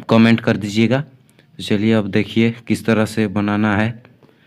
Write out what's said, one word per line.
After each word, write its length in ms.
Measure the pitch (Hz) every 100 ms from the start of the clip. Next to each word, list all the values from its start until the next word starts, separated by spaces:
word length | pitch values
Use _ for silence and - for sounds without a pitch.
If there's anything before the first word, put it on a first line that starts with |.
| -
कमेंट 320 | 113 113 113
कर 160 | 117 104
दीजिएगा। 420 | 101 104 113 131
तो 640 | 151 _ _ _ _ -
चलिए 300 | - 104 110
अब 140 | 113 101
देखिए 420 | 107 101 113 117 117 -
किस 180 | 107 -
तरह 200 | 107 107
से 180 | - 107
बनाना 460 | 104 104 104 107 101
है। 140 | 113 117 - _ _ _